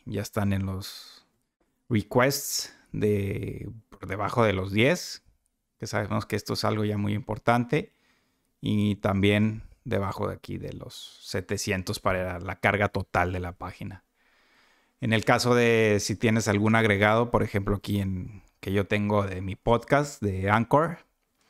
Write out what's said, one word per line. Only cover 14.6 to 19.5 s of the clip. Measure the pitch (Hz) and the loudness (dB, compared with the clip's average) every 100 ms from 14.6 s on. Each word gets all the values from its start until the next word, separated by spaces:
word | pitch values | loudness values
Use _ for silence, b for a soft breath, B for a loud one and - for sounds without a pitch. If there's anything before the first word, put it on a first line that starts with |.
| b b b b | b b b b
En | 117 | 0
el | 110 110 | 0 2
caso | 120 123 120 | 2 4 4
de | 117 113 110 104 | 4 4 4 2
si | - 107 | 0 0
tienes | 117 113 110 | 2 2 2
algún | 101 107 113 | 2 4 4
agregado, | 113 98 107 110 120 | 4 4 4 4 2
por | 110 | 0
ejemplo | 113 104 104 101 | 0 -2 0 -2
aquí | - 101 | -2 -2
en, | 95 92 - 101 - _ | -2 -4 -8 -14 -20 _
que | - | -2
yo | 98 95 | 0 0
tengo | 104 104 104 98 | 0 2 0 0
de | 92 | -4
mi | 95 | -6